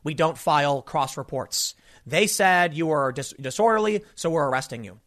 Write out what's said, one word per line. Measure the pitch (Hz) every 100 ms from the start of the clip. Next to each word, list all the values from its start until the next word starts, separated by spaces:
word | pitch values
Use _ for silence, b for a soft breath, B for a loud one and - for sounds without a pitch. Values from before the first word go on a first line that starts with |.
We | 151
don't | 156 160 -
file | - 151 143 139
cross | - 156 135 -
reports. | 127 135 104 - - b b b 123
They | 156 208
said | - 190 180 175
you | 151 165
were | 147 135
dis-, | 131 131 -
disorderly, | 131 - 226 220 214 208 B
so | - 165
we're | 165 139
arresting | 131 - 135
you. | 104 104